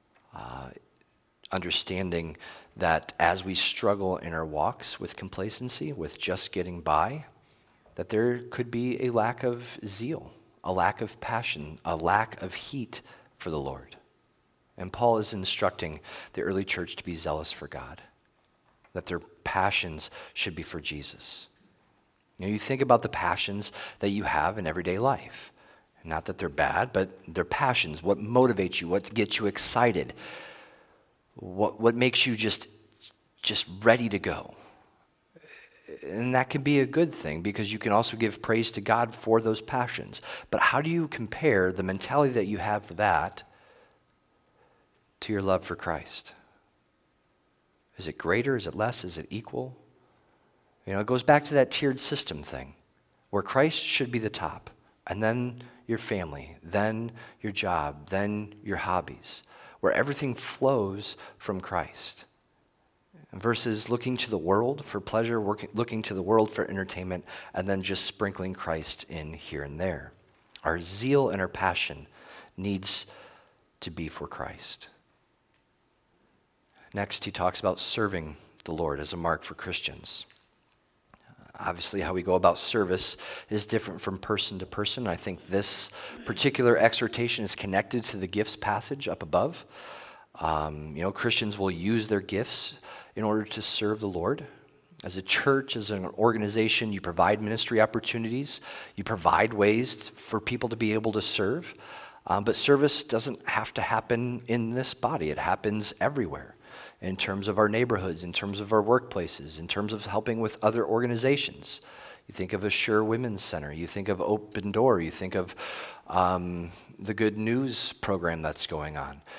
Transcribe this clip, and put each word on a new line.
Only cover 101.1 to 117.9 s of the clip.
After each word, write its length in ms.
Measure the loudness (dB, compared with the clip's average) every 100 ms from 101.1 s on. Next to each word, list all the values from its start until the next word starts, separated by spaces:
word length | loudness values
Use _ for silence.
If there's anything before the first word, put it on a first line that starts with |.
to 80 | 0
serve. 540 | 0 2 2 0 -4 -14 -16 -16 -18 -10 -2
Um, 160 | 0 2
but 120 | 2
service 480 | 6 6 6 2 0
doesn't 420 | 0 0 -4 -4
have 280 | -2 -2 -2
to 80 |
happen 600 | 0 0 2 0 0 -4 -2
in 220 | 0 0
this 240 | 0 -2 0
body. 340 | 0 0 -2
It 100 | -2
happens 540 | 0 0 0 0 -2 0
everywhere, 540 | 0 0 -2 -4 -12 -20 -20 -18 -18 -10
in 160 | -6 -2
terms 320 | -2 -2 0
of 100 | 4
our 100 | 4
neighborhoods, 560 | 4 2 2 0 -4 -6
in 80 |
terms 280 | -4 -4 -4
of 120 | 2
our 100 | 4
workplaces, 760 | 6 4 2 -4 -4 -6 -10 -10
in 80 | -6
terms 260 | -2 -2
of 120 | -4 -4
helping 340 | -2 -2 0
with 240 | -2 0
other 240 | 2 2 2
organizations. 920 | 2 2 2 2 2 0 -6 -10 -10 -12 -20 -20 -20 -14
You 60 | -8
think 180 | -4
of 100 | -2
Assure 400 | 0 0 4 4
Women's 400 | 4 2 0 -2
Center, 300 | -4 -4 -6
you 140 | -6 -6
think 220 | -4 -2
of 120 | 0
Open 500 | 2 0 0 -6 -2
Door, 300 | 4 6 6
you 100 | 2
think 240 | -4 -4 -2
of, 220 | -4 -6 -10 -10 -12 -14 -2
um, 640 | 2 4 2 -2 -4 -8 -12 -20 -10
the 160 | -6 0
Good 240 | 2 2
News 560 | 0 0 0 -2 -2